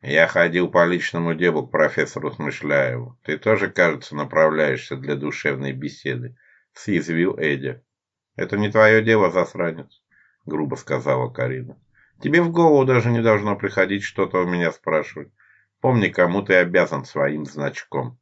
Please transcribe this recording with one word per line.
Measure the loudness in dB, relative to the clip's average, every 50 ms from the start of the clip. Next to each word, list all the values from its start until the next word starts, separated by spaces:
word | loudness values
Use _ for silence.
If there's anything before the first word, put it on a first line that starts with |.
«Я | -6 0 4 4 4 4
ходил | 4 2 2 2 2 0 0 2
по | 4 2 4
личному | 4 2 -2 -2 -4 -4 -4 -2 -2 -2
делу | 0 0 0 0 0 -4 -4
к |
профессору | 0 0 0 2 2 -2 -4 -4 -4 -8 -8 -8
Смышляеву. | -8 -8 -8 -8 -8 -8 -4 -2 0 0 0 0 -2 -6 -10 -14 -18 _ _
Ты | -8 -8 -4
тоже, | 0 0 2 2 0 -2
кажется, | 2 2 2 2 2 -2 -8 -12 -8
направляешься | -8 -8 -4 2 4 4 4 4 2 0 0 0 -4 -6 -10 -12
для | -10 -6 -6 -6 -4
душевной | -4 -8 -8 -4 -4 -4 -4 -2 -6 -8 -8
беседы», | -8 -10 -12 -12 -10 -8 -8 -8 -8 -8 -12 -16 _ _ _ _ _ _ _
съязвил | _ -14 -6 -2 -2 -2 -2 -2 0 0 0 0 0 -2
Эдя. | -2 -2 -2 -2 -4 -8 -10 -10 _ _ _ _ _ _ _ _ _ _ _ -8
«Это | -6 -4 -2 -2
не | -2 0
твое | 2 4 4 6 6 4
дело, | 4 4 4 4 4 2
засранец», | 2 0 -2 -2 -4 -6 -6 -4 -6 -8 -14 _ _ _ _ _ _ _ _ _ _ _ _
грубо | -8 -6 -4 -4 -4 -6
сказала | -10 -8 -6 -6 -4 -2 -2 -2 -2 -2 -6
Карина. | -4 -6 -6 -6 -6 -8 -10 -14 -18 _ _ _ _ _ _ _ _ _
«Тебе | -4 0 2 2
в | 2 2
голову | 2 4 4 6 6 6 4
даже | 4 4 2 2 2
не | 0 2
должно | 4 4 2 2 2 -2 -6 -4
приходить | -4 -4 0 0 0 2 0 -4 -6
что-то | -6 -2 -2 -4 0 0 -2
у | 0 0
меня | 0 0 0 -2
спрашивать. | -2 -4 _ -2 0 0 -2 -2 -10 -14 -16 -16 _ _ _ _ _ _ _ _ _ _
Помни, | 0 0 2 2 2 0
кому | 2 2 2 2 2 -2
ты | 0 4 4
обязан | 4 4 4 4 2 2 2 -2 -8 -8
своим | -8 -4 -2 -2 -2 -2 -4 -8
значком». | -10 -8 -6 -6 -6 -6 -8 -16 _ -8 -8 -8 -8 -10 _